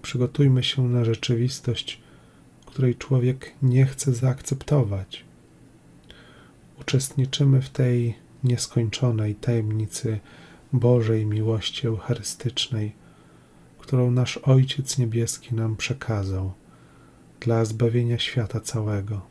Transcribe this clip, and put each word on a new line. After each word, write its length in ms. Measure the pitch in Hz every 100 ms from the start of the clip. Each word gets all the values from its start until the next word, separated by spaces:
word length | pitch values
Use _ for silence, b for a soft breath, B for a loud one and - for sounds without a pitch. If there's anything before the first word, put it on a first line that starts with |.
Przygotujmy 600 | - 123 123 - 143 127
się 260 | 117 - 123
na 160 | 123
rzeczywistość, 960 | 117 113 - 117 127 - - 113 - - B B B B B B -
której 280 | - 127
człowiek 580 | 117 - 131 123 131 - -
nie 240 | 131 127 135
chce 260 | - 135
zaakceptować. 1120 | 117 131 127 - 135 - 147 107 98 95 - - - - - - - - - - B B B B B - -
Uczestniczymy 840 | - 131 - - 127 - 143 135
w 80 | 131
tej 440 | - 127 120 120 107 - -
nieskończonej 920 | 127 120 - 123 113 - 127 110 107
tajemnicy 840 | 104 - 117 107 110 107 - 117 107 B B B B B
Bożej 540 | 127 120 123 110 110 107
miłości 600 | 107 110 110 - - 120
eucharystycznej, 1040 | 107 - 113 104 - 117 - - 110 104 - B B B B B B B -
którą 320 | - 127 123
nasz 260 | 123 123 -
Ojciec 600 | - 131 131 143 135 -
Niebieski 560 | 117 117 117 - -
nam 220 | 110 113 107
przekazał 760 | - - - 107 95 95 95 92 B B B B B B B -
dla 240 | 117 113
zbawienia 540 | 110 110 120 120 120 120
świata 420 | - 127 104 110
całego. 600 | - 110 104 104 98 101 90